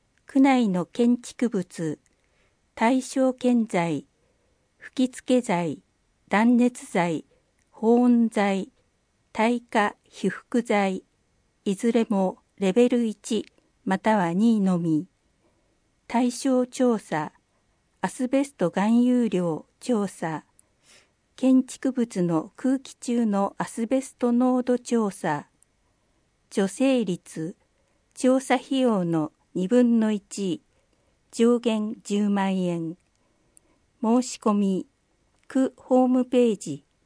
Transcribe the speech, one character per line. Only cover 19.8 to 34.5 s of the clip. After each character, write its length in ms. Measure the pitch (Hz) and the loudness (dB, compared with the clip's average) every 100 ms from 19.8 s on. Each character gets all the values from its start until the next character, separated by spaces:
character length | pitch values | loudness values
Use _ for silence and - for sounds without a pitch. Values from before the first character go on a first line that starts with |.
調 260 | - 226 196 | -4 -2 -2
査、 400 | - 165 151 - _ _ _ _ - _ _ _ - | -6 -8 -8 -12 _ _ _ _ -20 _ _ _ -2
建 260 | 262 262 | 2 2
築 300 | 254 - 262 | 2 -4 -4
物 300 | 247 233 190 | -2 -4 -2
の 300 | 175 160 202 - | -2 -2 -4 -6
空 220 | 254 269 | -2 -2
気 160 | - | -6
中 320 | - - 240 226 | -14 -4 -2 0
の 280 | 196 196 - | 0 -2 -4
ア 80 | 185 | -10
ス 200 | - 226 | -6 -2
ベ 140 | 269 | -2
ス 160 | 262 - | -4 -4
ト 160 | 240 | -2
濃 300 | 240 254 254 | 2 2 0
度 160 | 247 247 | 0 -2
調 320 | - 233 208 | 0 -2 -2
査、 400 | - 180 147 - _ _ _ _ _ _ _ _ _ _ | -4 -4 -4 -6 _ _ _ _ _ _ _ _ _ _
助 180 | - 190 | -2 -2
成 360 | - 269 254 | 0 0 2
率、 500 | 196 175 - - 160 - _ _ _ _ _ | 0 -6 -8 -10 -10 -12 _ _ _ _ _
調 260 | - 254 262 | -2 2 2
査 140 | 262 | 0
費 260 | 254 - 269 | -2 -2 -2
用 240 | 254 208 | 0 0
の 260 | 175 165 151 _ _ | 0 -2 -4 _ _
二 140 | 180 185 | -6 0
分 320 | 247 240 233 | 2 4 2
の 120 | 214 | 2
一、 500 | 208 - - 196 151 _ _ _ _ _ _ _ | -2 -6 -8 -6 -6 _ _ _ _ _ _ _
上 280 | - 233 240 | 0 2 2
限 360 | 240 220 214 - | 0 -4 -6 -10
十 260 | - 202 208 | -6 -2 0
万 280 | 202 196 190 | 0 0 -2
円。 340 | 180 170 165 175 _ _ _ _ _ _ _ _ _ - | -2 -4 -6 -10 _ _ _ _ _ _ _ _ _ -6
申 220 | 220 247 | 0 0
し 160 | 240 - | 0 -4
込 160 | 220 | 0